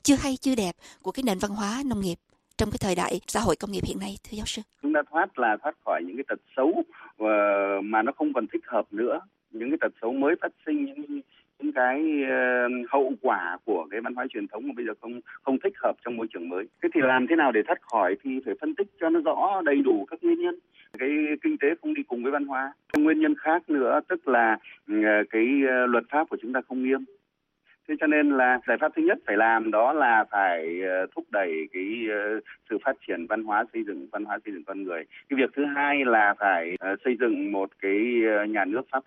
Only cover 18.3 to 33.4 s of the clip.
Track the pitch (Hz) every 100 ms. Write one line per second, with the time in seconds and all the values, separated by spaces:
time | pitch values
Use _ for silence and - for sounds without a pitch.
18.3 | 131 - - 302 311 403 - 165 165 302
19.3 | - 170 196 160 143 135 110 98 - 170
20.3 | 170 175 180 _ _ - - 135 147 151
21.3 | 151 160 151 139 165 - 151 139 123 120
22.3 | - - 131 135 - _ - 151 156 156
23.3 | - - 170 - 147 123 143 - 180 -
24.3 | 123 113 107 - - - 107 107 107 104
25.3 | 113 117 139 135 127 123 120 117 143 160
26.3 | - - 131 - 131 127 135 131 - _
27.3 | _ _ _ _ _ - 151 156 151 147
28.3 | 135 127 127 127 117 151 - 160 202 -
29.3 | 104 113 113 110 107 120 156 131 113 104
30.3 | 104 98 85 80 87 95 92 92 - -
31.3 | 104 92 80 78 90 95 117 110 104 104
32.3 | 110 107 - - 107 - 135 - 90 85
33.3 | 107